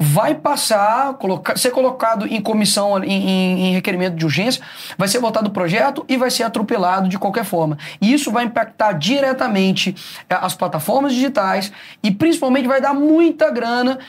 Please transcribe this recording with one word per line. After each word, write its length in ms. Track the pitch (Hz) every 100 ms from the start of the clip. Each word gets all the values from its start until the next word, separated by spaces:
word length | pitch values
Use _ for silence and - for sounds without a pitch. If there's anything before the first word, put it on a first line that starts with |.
vai 320 | 147 156 247
passar, 800 | 311 294 285 - 202 208 240 277 269
coloca-, 420 | 190 185 - -
ser 140 | 254
colocado 540 | 247 254 254 226 220 208
em 140 | 220
comissão, 600 | 214 220 202 214 202 196
em, 80 | 190
em, 480 | 196 196 190 185 185 185
em 60 |
requerimento 420 | 185 185 180 185 170
de 80 |
urgência, 400 | 160 139 220 254 - - - -
vai 120 | 196
ser 100 | 247
votado 300 | 233 220 208
o 20 |
projeto 540 | 196 175 208 269 277 -
e 80 | 262
vai 160 | 247
ser 120 | 247
atropelado 640 | 226 226 208 226 180 190 185
de 100 | 196
qualquer 240 | 202 196
forma. 340 | 190 170 156 147 - -
E 120 | 202
isso 180 | 294 285
vai 140 | 226 240
impactar 480 | 233 220 - 214
diretamente, 1000 | 175 156 285 269 262 254 196 190 190 190 - - - -
eh, 80 | -
as 160 | 185 -
plataformas 580 | 180 156 170 262 285
digitais 560 | 247 269 - 190 196 196 - - -
e 100 | 214
principalmente 540 | 202 320 330 269 269 247
vai 140 | 269
dar 140 | 277
muita 580 | 277 294 311 339 - 311
grana 480 | 240 233 240 247 262